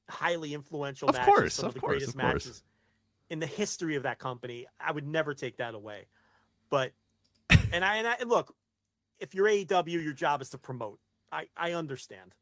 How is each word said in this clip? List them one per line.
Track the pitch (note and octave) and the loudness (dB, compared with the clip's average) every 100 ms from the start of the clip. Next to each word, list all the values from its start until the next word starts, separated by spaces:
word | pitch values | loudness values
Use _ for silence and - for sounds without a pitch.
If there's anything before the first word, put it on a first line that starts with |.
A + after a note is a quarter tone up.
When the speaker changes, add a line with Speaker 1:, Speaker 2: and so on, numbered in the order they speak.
| - | -16
Speaker 1:
highly | - E3 E3+ D#3 | -4 0 0 -2
influential | D3 C3+ D#3 C#3+ C3+ D3+ | -8 -6 -6 -4 -2 0
Speaker 2:
Of | |
Speaker 1:
matches, | - - | 4 6
Speaker 2:
course, | G4+ - | 6 6
Speaker 1:
some | - - | 0 -4
of | |
Speaker 2:
of | |
Speaker 1:
the | - | -4
Speaker 2:
course, | - | -2
Speaker 1:
greatest | - - - | -2 -2 0
Speaker 2:
of | |
course. | B2+ | 0
Speaker 1:
matches | C3+ B2+ - _ _ _ _ _ _ _ | 0 -2 -14 _ _ _ _ _ _ _
in | D#3+ | -6
the | D#3 | -4
history | - G#3 - D#3+ D3 | -2 -4 -2 -2 -2
of | |
that | C3 A#2 | -2 -4
company. | C3 B2 B2 A#2+ A#2+ _ | -6 -8 -10 -12 -14 _
I | D#3 | -4
would | D3+ C#3+ | -4 -2
never | D#3+ D3+ | 0 0
take | C#3+ B2+ - | -2 -6 -6
that | A#2+ | -6
away. | A2 G#2+ G#2 - _ _ _ _ _ _ | -6 -12 -14 -16 _ _ _ _ _ _
But, | C#3+ C3 - _ _ _ | 0 0 -6 _ _ _
Speaker 2:
<laughs> | _ _ - - | _ _ 6 6
Speaker 1:
and | F3 | 2
I, | F#3+ G#3+ | 2 2
and | A#3 | 0
I, | A#3+ | -2
look, | A#3+ A#3 - - _ _ _ _ _ _ | 2 2 0 -10 _ _ _ _ _ _
if | F#3 | -10
you're | F#3 G#3 | 2 4
A | G#3 | 4
E | |
W, | F3+ F#3 E3 E3+ | 4 2 2 -2
your | D3+ | -2
job | C3+ D#3+ C#3+ | -2 0 0
is | C3 | -2
to | C3 | -12
promote. | - B2+ A2 G#2 _ _ _ | -10 -8 -8 -10 _ _ _
I, | D#3 - - | -10 -10 -6
I | E3+ | -2
understand. | E3+ D#3+ C3 - G2 F#2 _ | -2 -4 -8 -12 -18 -20 _